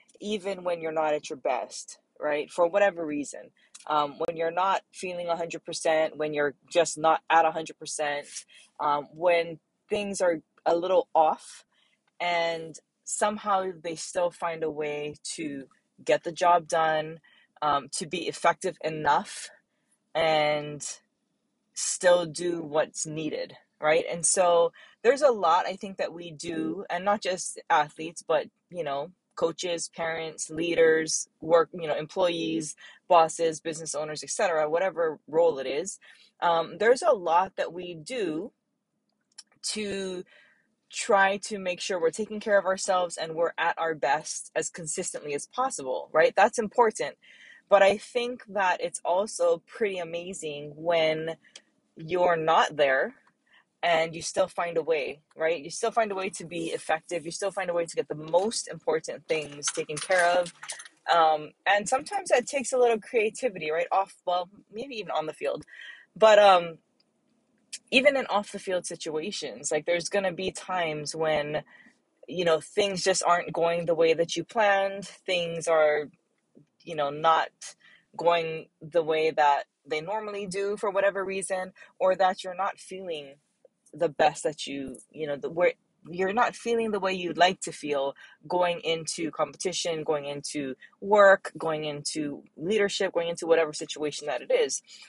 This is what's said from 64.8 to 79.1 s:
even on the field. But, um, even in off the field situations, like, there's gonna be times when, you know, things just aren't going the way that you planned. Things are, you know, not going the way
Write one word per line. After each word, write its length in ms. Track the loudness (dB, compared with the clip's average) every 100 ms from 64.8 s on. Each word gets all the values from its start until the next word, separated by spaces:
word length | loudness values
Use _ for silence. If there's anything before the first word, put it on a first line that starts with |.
| -12 -10
even 140 | -6
on 160 | -4 -4
the 60 |
field. 320 | -6 -6 -6 -10 -18 -20 -20 _
But, 240 | 4 8 10
um, 400 | 10 8 4 -10 _ _ _ _ _ _ _ _ _ -18 0
even 260 | 4 4 2
in 100 | 0
off 260 | -2 -2
the 60 | -10
field 280 | -6 -6 -6
situations, 840 | -10 -8 -6 -6 -8 -10 -8 -2
like, 140 | -2
there's 240 | 0 -2 0
gonna 240 | -2 -2
be 180 | -2 -6
times 640 | -6 -4 -2 -2 -4 -6 -2
when, 460 | 0 0 -2 -6 -8 -18 -20 _ _ _ -10
you 160 | -2
know, 160 | 2 2
things 420 | 0 -2 0 0
just 200 | 0 2
aren't 280 | 4 2 0
going 340 | -2 0 0 0
the 80 |
way 200 | 4 4
that 220 | 4 0 -4
you 80 |
planned. 640 | -6 0 2 4 0 -4 -12
Things 600 | -12 -4 -2 -2 -4 2
are, 420 | 4 4 4 -2 _ _ _ _ _ _ _
you 120 | -10
know, 160 | -4 -4
not 400 | 0 4 4 2 _ -20 -20 _ _ _ -2
going 520 | 2 2 0 -6 -12 _
the 220 | -4 -2
way 280 | 0